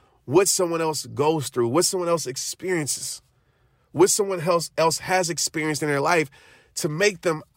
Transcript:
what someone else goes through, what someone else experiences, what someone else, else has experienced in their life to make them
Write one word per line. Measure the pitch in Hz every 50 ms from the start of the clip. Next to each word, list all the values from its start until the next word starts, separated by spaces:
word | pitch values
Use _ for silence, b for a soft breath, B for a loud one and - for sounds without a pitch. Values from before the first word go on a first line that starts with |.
| b b b b b
what | - 127 175 202 190
someone | - - 180 170 170 165
else | 165 160 151 - - 123
goes | 113 113 143 151 165 160 131 -
through, | - 127 120 117
what | 120 160 180
someone | - - 185 175 170
else | 170 165 - 127
experiences, | 123 - - - - - - 185 185 170 151 135 - - - - - - - _ _ _ _ _ _ _ _ _ _ _ _ _
what | - 135 170 214
someone | - - 208 196 190 175
else, | 147 175 175 170 160 - - -
else | 160 165 156 -
has | - - 185 185 185 160
experienced | 170 143 - - - 160 151 156 151 143
in | 156 147
their | 147 139
life | 139 160 180 170 156 139 b b b b b b b b b
to | - - 165
make | 151 160 202 208 202 165
them | - 175 160 156 - - _